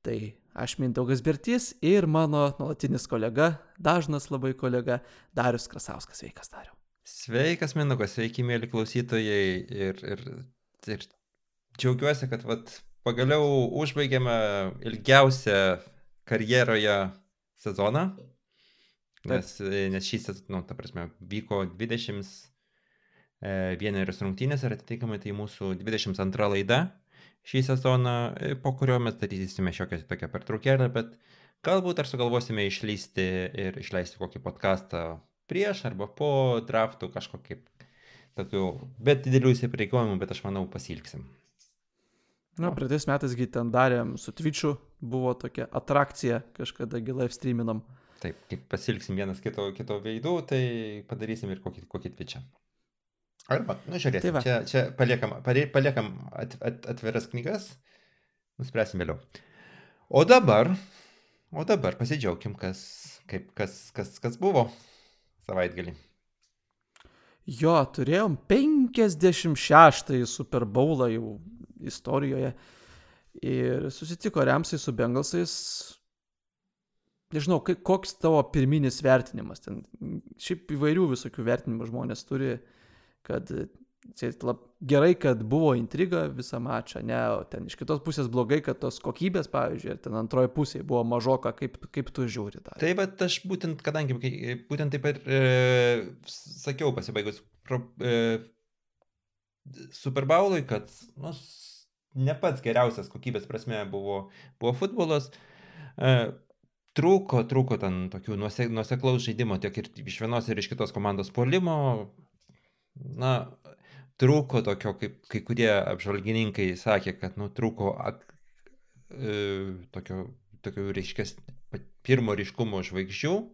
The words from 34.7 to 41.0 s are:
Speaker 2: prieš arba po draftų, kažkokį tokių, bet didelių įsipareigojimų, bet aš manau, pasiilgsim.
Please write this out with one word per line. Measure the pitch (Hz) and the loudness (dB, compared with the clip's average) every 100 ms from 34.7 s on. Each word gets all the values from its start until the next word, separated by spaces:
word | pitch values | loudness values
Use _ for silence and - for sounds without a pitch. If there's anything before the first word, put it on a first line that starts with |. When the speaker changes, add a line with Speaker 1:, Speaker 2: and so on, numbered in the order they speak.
| 95 - 87 82 82 _ _ - | 0 -2 -6 -6 -10 _ _ -6
Speaker 2:
prieš | 180 202 196 120 | -2 -2 -2 -6
arba | 95 104 | -6 -10
po | - 147 139 131 117 117 | -4 0 4 4 2 0
draftų, | 113 110 - - | 0 0 -2 -10
kažkokį | - - 95 - - _ _ - _ _ - _ - | -10 -12 -16 -14 -16 _ _ -20 _ _ -20 _ -10
tokių, | 95 101 92 - - - | -4 -2 -2 -4 -14 -2
bet | 123 139 131 | 2 2 4
didelių | 127 127 | 6 6
įsipareigojimų, | 123 120 117 101 123 113 95 | 4 0 -2 0 2 2 -2
bet | 95 | -4
aš | - 98 | -6 -6
manau, | 98 90 | -6 -6
pasiilgsim. | - - 76 | -8 -10 -12